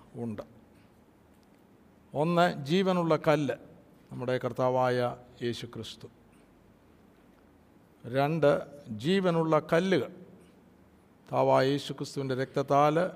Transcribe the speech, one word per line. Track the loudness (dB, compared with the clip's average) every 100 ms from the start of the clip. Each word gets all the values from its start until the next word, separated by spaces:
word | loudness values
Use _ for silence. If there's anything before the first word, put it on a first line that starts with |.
| -18 -12
ഉണ്ട്. | -10 -10 -14 -20 -20 -20 -20 _ _ _ _ _ _ _ _ -20 _ _ _
ഒന്ന്, | -2 0 2 2 0 -2
ജീവനുള്ള | 0 2 0 2 2 2
കല്ല്, | 2 0 -4 -10 -20 -20 -20 -18
നമ്മുടെ | -8 -4 -2
കർത്താവായ | -2 -2 0 2 2 2 0 -4 -16 -8 -6
യേശു | -6 -10 -12
ക്രിസ്തു. | -14 -14 -20 -20 _ -20 _ _ _ _ _ -20 -20 _ _ _ -20 _ _ _ _ _
രണ്ട്, | -6 0 0 4 4 4 -2 -16 -14 -6 0
ജീവനുള്ള | 2 2 2 2 0 2
കല്ലുകൾ, | 0 2 0 0 -10 -20 -20 -20 -20 -20 -20 -20 _ _ _
കർത്താവായ | -6 0 4 4 4
യേശു | 0 -4 -10
ക്രിസ്തുവിൻ്റെ | -10 -8 -4 -4
രക്തത്താൽ | -4 -4 2 4 4 2 -2